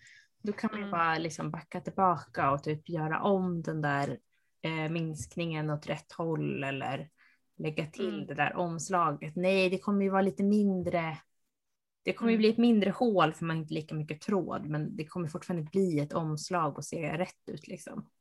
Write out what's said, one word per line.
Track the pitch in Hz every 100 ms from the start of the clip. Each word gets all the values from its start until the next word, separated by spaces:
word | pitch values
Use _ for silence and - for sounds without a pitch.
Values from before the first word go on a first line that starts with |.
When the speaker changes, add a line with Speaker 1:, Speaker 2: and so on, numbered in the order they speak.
| - - _ _
Speaker 1:
Då | 208
kan | - 220
man | 208
ju | 202
Speaker 2:
Mm. |
Speaker 1:
bara | 170 165 160
liksom | 165 156 156
backa | 165 - 180
tillbaka | - - 190 165 - - 143
och | 143
typ | 156 151 -
göra | 165 156 160
om | 208 196 185 170
den | 160 160
där, | 147 139 143 127 _ _ _ _
eh, | 160 160 160
minskningen | 165 160 151 - - 170 156 156
åt | 147 -
rätt | 151 -
håll | - 165 156 147 135
eller | 139 135 123 139 151 _ - _ _ -
lägga | 156 151 156
till | - 190
Speaker 2:
Mm. | 151 143
Speaker 1:
det | 147
där | 143 -
omslaget. | 175 165 147 180 160 147 156 175
Nej, | 185 190 185
det | 185
kommer | - 202 196
ju |
vara | 190
lite | 196 190
mindre, | 202 208 202 185 175 175 160 156 _ _ _ _ _ _ _ _
det | -
kommer | - 233
ju | 226
Speaker 2:
Mm. |
Speaker 1:
bli | 214
ett | 226
mindre | 240 214 196
hål | - 247 190 156
för | - 165
man | 160
har |
inte | 156
lika | 156 156 156
mycket | 151 151
tråd, | - 196 156 - 147
men | 151 151 -
det | 156
kommer | 180 160
fortfarande | 175 - 175 151
bli | 190 185 147
ett | 147
omslag | 170 160 151 - 180 151 -
och | -
se | 165 151 156
rätt | 185 - -
ut | 160 -
liksom. | 180 - 214 - _